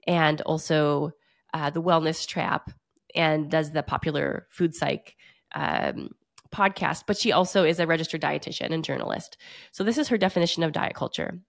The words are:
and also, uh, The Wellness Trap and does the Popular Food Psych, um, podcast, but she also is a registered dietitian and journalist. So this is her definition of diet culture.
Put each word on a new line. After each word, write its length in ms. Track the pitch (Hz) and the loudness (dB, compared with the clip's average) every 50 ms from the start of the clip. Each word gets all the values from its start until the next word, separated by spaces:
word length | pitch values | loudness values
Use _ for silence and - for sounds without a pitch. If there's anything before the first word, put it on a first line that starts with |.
| _ | _
and 360 | - 175 170 160 151 156 151 | 0 2 4 4 4 2 2
also, 720 | - - 165 160 - - 160 151 151 147 147 143 151 165 - _ _ _ _ _ _ _ - | 0 -2 -2 -2 0 2 2 4 4 4 2 2 0 -4 -6 _ _ _ _ _ _ _ -6
uh, 160 | 160 147 143 | -2 -2 -2
The 120 | 160 165 | -2 0
Wellness 460 | 165 185 170 165 156 156 160 - - - | 2 4 4 4 4 2 -2 -2 -6 -6
Trap 440 | - 170 165 - - - - - - - _ _ _ _ _ _ - | -4 -2 -2 0 -2 -2 -4 -8 -16 -20 _ _ _ _ _ _ -2
and 340 | 170 165 156 156 156 151 147 | 2 2 4 2 2 0 0
does 220 | 160 160 151 151 | 0 0 0 0
the 100 | 156 156 | -2 -4
Popular 680 | 143 - 139 - - 165 151 143 143 139 - - - _ | -2 -2 -4 -2 -2 -2 -2 0 -2 -2 -2 -4 -8 _
Food 260 | - - 180 165 165 | -4 0 0 0 0
Psych, 400 | - 151 147 - - - - _ _ - - _ _ _ _ - | 0 -2 -2 -2 -4 -6 -14 _ _ -20 -20 _ _ _ _ -8
um, 540 | - - - 76 - - 69 - - - - - - _ _ _ - _ _ | -4 -4 -2 0 0 -2 -2 -4 -4 -10 -12 -14 -18 _ _ _ -20 _ _
podcast, 520 | - - 196 202 196 - 185 - - - - - | -2 0 0 0 2 0 -2 -2 -2 -4 -2 -4
but 100 | 208 - | -2 0
she 140 | - 240 | 2 4
also 320 | 135 156 185 175 - 196 180 | 4 4 4 4 4 4 4
is 160 | 156 170 170 | 4 4 2
a 80 | 170 160 | 2 2
registered 340 | 165 160 165 - - 165 | 2 0 0 -4 -4 -4
dietitian 500 | 160 147 147 147 - - - - - - | -2 -2 -2 -4 -6 -8 -8 -6 -4 -4
and 120 | 160 160 160 | -4 -4 -2
journalist. 540 | 147 135 - - - - - - - - _ - - - - - - | -4 -4 -4 -4 -4 -4 -6 -8 -12 -18 _ -20 -20 -20 -20 -20 -20
So 140 | - - 190 | -6 -2 0
this 120 | 214 233 294 | 0 2 0
is 120 | 294 - | 2 2
her 80 | 247 208 | 2 2
definition 440 | 190 190 - 180 170 170 - - 170 | 2 2 4 2 2 2 2 0 0
of 100 | 156 143 | 0 0
diet 200 | - - - - | -2 -2 -4 -4
culture. 460 | - - - - - - - 175 180 - | -4 -6 -6 -4 -6 -6 -6 -8 -10 -16